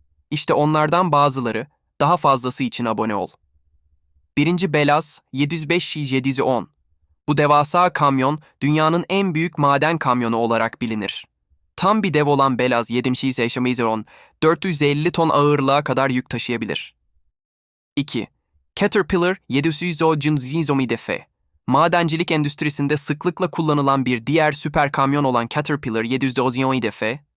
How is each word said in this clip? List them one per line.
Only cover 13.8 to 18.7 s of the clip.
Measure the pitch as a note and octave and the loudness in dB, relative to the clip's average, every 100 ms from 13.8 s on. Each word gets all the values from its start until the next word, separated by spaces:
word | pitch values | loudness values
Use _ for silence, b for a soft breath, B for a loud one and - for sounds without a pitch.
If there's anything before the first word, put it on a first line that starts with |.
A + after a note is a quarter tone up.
on, | A#2 A2 G#2+ b b b | -2 -2 -6 b b b
dört | D#3 E3 | 2 2
yüz | F#3+ D3 | -2 0
elli | D3 C#3+ E3 | 0 2 0
ton | E3+ D#3+ | 0 2
ağırlığa | C#3+ D3 D3 C3+ C#3 | 4 4 2 2 2
kadar | D3 C3 C3+ | 0 0 0
yük | B2+ - | 0 -4
taşıyabilir. | A#2+ - A#2 G#2+ D#2 - _ _ _ _ _ _ _ _ _ _ - | -6 -4 -4 -4 -6 -10 _ _ _ _ _ _ _ _ _ _ -8
İki. | - A#2+ - _ _ _ _ | -4 -6 -8 _ _ _ _